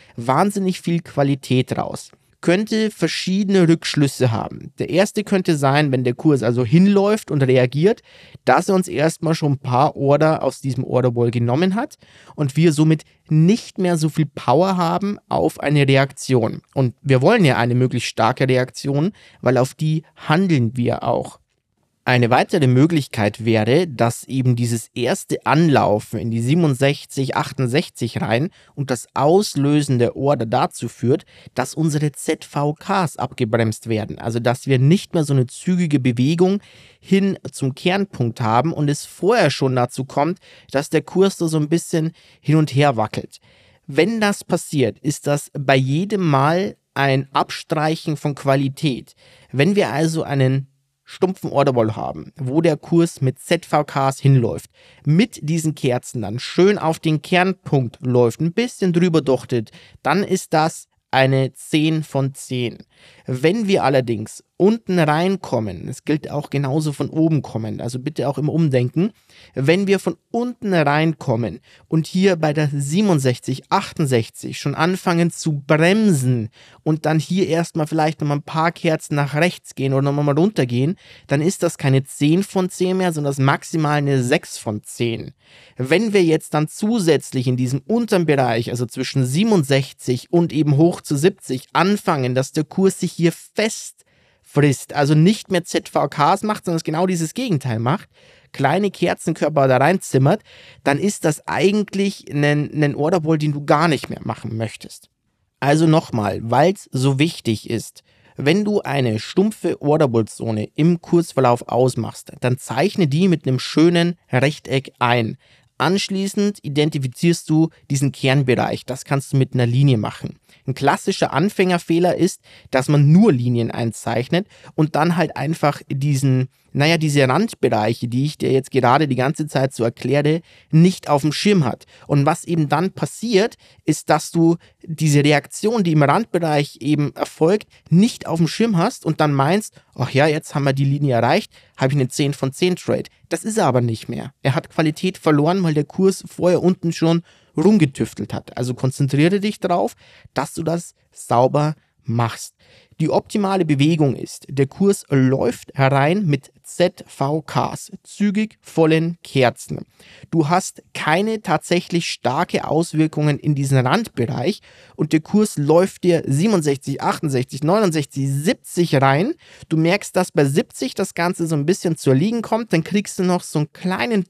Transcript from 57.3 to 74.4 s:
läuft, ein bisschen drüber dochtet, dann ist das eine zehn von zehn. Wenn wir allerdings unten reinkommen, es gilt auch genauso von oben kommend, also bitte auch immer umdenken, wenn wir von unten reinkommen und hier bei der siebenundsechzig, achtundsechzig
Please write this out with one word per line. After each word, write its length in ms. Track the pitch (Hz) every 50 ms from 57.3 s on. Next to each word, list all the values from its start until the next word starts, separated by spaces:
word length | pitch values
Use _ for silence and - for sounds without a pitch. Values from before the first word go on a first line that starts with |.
| 185 175 180 190 185 - _ - - 139 127 113 - -
läuft, 400 | - 127 123 123 123 117 - -
ein 140 | 156 170 170
bisschen 400 | - 233 247 - - 202 185 165
drüber 260 | 170 175 180 160 156
dochtet, 500 | 135 139 131 123 - - 131 120 110 - - - - - - _
dann 220 | - 135 151 190 208
ist 300 | - 190 185 - - -
das 340 | 160 156 170 - - - _ _ _ _ _
eine 400 | - 131 135 131 135 131 135 127
zehn 520 | - - - - - 156 151 160 160 156 151
von 300 | - - 139 135 135 139
zehn. 440 | - - - 131 123 123 117 - - - _ _ _ - - - _ _ -
Wenn 400 | 131 123 135 160 190 240 226 196
wir 160 | 196 147 95
allerdings 640 | 131 143 131 127 117 117 104 110 - - - - _ _
unten 420 | - 170 208 226 226 - - 185 175
reinkommen, 920 | 160 151 151 156 175 190 196 185 - - - 117 113 101 90 87 92 104
es 160 | 131 - -
gilt 260 | - 151 151 - -
auch 180 | - 147 143 -
genauso 440 | - 139 143 131 135 160 156 151 139
von 160 | - 147 -
oben 320 | - 156 160 165 156 139
kommend, 400 | - - - 113 110 110 104 -
also 180 | - 120 127 127
bitte 300 | 127 - - - 123 135
auch 80 | 139 -
immer 160 | 143 147 -
umdenken, 580 | 160 165 151 131 123 123 123 - 156 180 214 - _ _ _ _ - - _ _
wenn 320 | - 135 143 165 190 202 190
wir 120 | 196 190
von 160 | - - - - _ _
unten 420 | - 233 240 247 247 - - 202 185
reinkommen 880 | 165 151 143 143 151 160 165 156 - - 143 135 120 120 98 80 - - _ _ _ _ _
und 180 | - 160 156 -
hier 300 | - 180 185 196 185 160
bei 160 | 160 151 143
der 160 | 156 151 143
siebenundsechzig, 920 | 143 143 139 139 151 190 214 202 170 147 135 127 120 - - - 131 135 - _
achtundsechzig 920 | 170 196 196 - - - 160 131 131 117 107 - - -